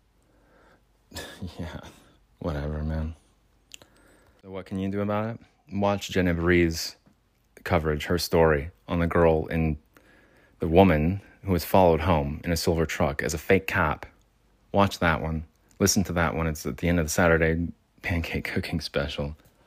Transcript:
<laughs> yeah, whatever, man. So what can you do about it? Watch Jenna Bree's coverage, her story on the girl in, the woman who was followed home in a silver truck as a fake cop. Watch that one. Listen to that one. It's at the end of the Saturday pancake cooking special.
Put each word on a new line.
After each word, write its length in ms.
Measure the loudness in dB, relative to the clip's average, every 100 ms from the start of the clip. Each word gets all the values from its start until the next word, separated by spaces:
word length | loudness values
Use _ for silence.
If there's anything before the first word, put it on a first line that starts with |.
| _ _ _ _ _ _ _ _ _ _ _
<laughs> 60 | -18 -16 -14 -14 -12
yeah, 220 | -12 -12 -16 -20 _ _ _ -10
whatever, 420 | -6 -4 -4 -4
man. 300 | -4 -4 -4 -8 _ _ _ _ _ -20 _ _ _ _ _ _
So 100 | -14
what 140 | -12 -8
can 120 | -6
you 80 | -4
do 140 | -2
about 340 | -2 -2 -4 -8
it? 40 | -16 _ -10
Watch 360 | -2 0 0 -2
Jenna 240 | 0 2
Bree's 600 | 2 4 4 4 0 -8 -14 _ _ _ _ _ -12
coverage, 420 | -2 0 0 -2 -2
her 120 | -2
story 520 | 0 4 4 2 -2 -12 -6
on 120 | -2
the 80 | 0
girl 400 | 4 4 2 0
in, 300 | 0 0 -2 _ _ _ _ _ _ _ -6
the 80 | 2
woman 520 | 6 6 6 2 -2 -6 _
who 80 | -2
was 140 | -2 2
followed 340 | 6 6 6
home 400 | 2 0 -2 -6
in 80 | -4
a 40 | -2
silver 300 | 0 0 0
truck 360 | -2 -2 -2
as 100 | -4
a 40 | -4
fake 300 | 2 2 2
cop. 380 | -2 0 -2 -10 _ _ _ _ _ _
Watch 280 | 2 2 2
that 220 | 0 0
one. 220 | -2 -6 -8 _ _ 0
Listen 240 | 0 2 0
to 80 |
that 220 | 0 -2 -2
one. 120 | -4
It's 180 | -4 -8
at 120 | -4
the 100 | 0
end 120 | 0
of 60 | 0
the 40 |
Saturday 560 | 2 2 4 2 0 -4 -8 _ _
pancake 420 | -6 -4 -4 -6 -6
cooking 340 | -6 -4 -6
special. 560 | -4 -6 -4 -6 -8 -10 _ _